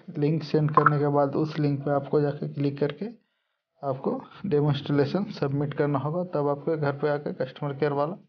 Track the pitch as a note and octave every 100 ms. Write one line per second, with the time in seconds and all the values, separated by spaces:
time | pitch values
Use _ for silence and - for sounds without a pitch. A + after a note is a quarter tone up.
0 | - D3+ D3 D#3+ - D#3 D3+ D3+ D3 D3
1 | D3 C#3+ C#3 - D3+ D#3 D3 C#3 D3 C#3+
2 | C#3 D#3 D3 D3 D#3 D3 C#3+ C#3+ D3 D3
3 | G#3 A#3 _ _ _ _ _ - C#3 C3+
4 | G3+ C4 - - - D3 D3 C#3 - C#3+
5 | C#3 F3+ G#3 - C#3 C#3 D3 C#3+ D3 C#3
6 | C#3+ E3+ F3+ D#3 C#3+ C#3+ C#3+ D#3+ C#3+ C#3
7 | D3 C#3+ D3 - C3 - D3 C3+ D3+ C#3+
8 | D3+ G3+